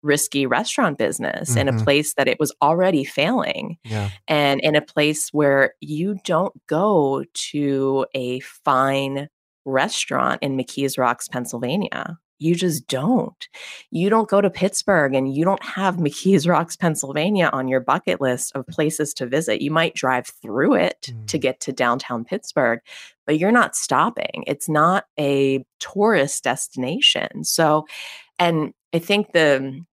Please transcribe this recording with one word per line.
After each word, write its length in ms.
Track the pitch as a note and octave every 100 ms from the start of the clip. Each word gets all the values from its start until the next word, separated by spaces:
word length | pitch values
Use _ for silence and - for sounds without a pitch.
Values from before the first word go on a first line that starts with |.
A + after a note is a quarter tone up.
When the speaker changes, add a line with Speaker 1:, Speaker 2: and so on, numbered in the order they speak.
Speaker 1:
risky 440 | D3 D3 - C#3+ C3+
restaurant 500 | A#2+ G#3 - A3 C#3+
business 600 | G#2+ - - - D3 A#2
in 120 | C#3
a 40 |
Speaker 2:
Mm-hmm. 120 | A#2
Speaker 1:
place 300 | A2 C#3+ D3+
that 120 | - C3
it 140 | -
was 120 | D3 -
already 420 | D3 E3+ F#3 E3
failing. 720 | C3+ - D3+ B3 - - - E3+
Speaker 2:
Yeah. 240 | A#2 G#2+ G2+ G2 -
Speaker 1:
And 320 | D#3 C#3+ C#3
in 120 | -
a 60 | D3+
place 480 | D3+ - D3 D3+ -
where 460 | D3 C#3+ C#3 C3+ -
you 360 | D3 D3+ F#3 G3+
don't 300 | - E3 F#3+ - _
go 540 | D#3 G3+ G3 C#3+ C3+ C3+ - -
to 560 | D3 C#3+ C#3 C3+ C3+ B2+
a 260 | C3+ B2 B2+
fine 880 | - - - C3 C3+ C3+ C#3 C#3 C#3+ _ _ _ -
restaurant 760 | C3 E3 - - C3 C3 B2+
in 140 | C#3+ C3
McKees 420 | B2+ - C#3 C3
Rocks, 300 | B2 A#2+ -
Pennsylvania. 920 | B2+ A#2+ A#2+ A#2+ E3 - - - E3+ _ _
You 120 | D#3
just 320 | E3+ F3+ D#3 -
don't. 600 | C3 D#3 B3 - _ - - - - -
You 180 | D#3+ F#3
don't 180 | A3 G#3+
go 100 | G3+
to 80 | G3+
Pittsburgh 640 | F#3 F#3+ - - F#3 C#3+
and 200 | C3+ C3+
you 100 | C3+
don't 180 | E3+ G3
have 340 | - - F#3+ F3+
<laughs> 20 |
McKees 500 | D3+ - F#3 F#3+ D#3
Rocks, 260 | E3+ E3+ -
Pennsylvania 760 | F3 D#3 C3+ C#3+ E3 G#3 E3+
on 160 | C3 C3
your 120 | C3
bucket 420 | B2 D3+ - F3
list 300 | C3+ B2 - C#3
of 100 | B2+
places 440 | E3 D#3 D#3 D3
to 120 | - B2+
visit. 340 | C3+ D#3+ G#2+
You 100 | C#3+
might 240 | D#3+ E3
drive 320 | - C3+ B2+ B2
through 480 | - - G#2+ E3 C4+
it 340 | F3 - - A#2 A2
to 100 | E3
Speaker 2:
Mm. 40 |
Speaker 1:
get 180 | C3 B2+
to 120 | -
downtown 500 | C3 B2 B2 - A#2+
Pittsburgh, 560 | A2+ G3+ - - B2+ A#2 _ - - _ -
but 120 | D#3
you're 140 | F3+
not 240 | A#3+ A3+ -
stopping. 680 | - C3 F3 A#3 - - -
It's 240 | C#3+ -
not 340 | D3+ D#3+ F#3+ - -
a 440 | C#3+ C#3 C#3 C3+ B2+ _
tourist 640 | - G3 G#3 G3+ C#3 -
destination. 1040 | C3+ B2 - - B2+ F#3+ C#4+ - - -
So, 420 | D#3 - D#3+ D3+ D3+ - - - - _
and 340 | F3 E3 D3+ - _
I 40 | E3+
think 340 | E3+ G3+ G#3
the 500 | E3+ D#3 C3+ C3+ C3+ E3+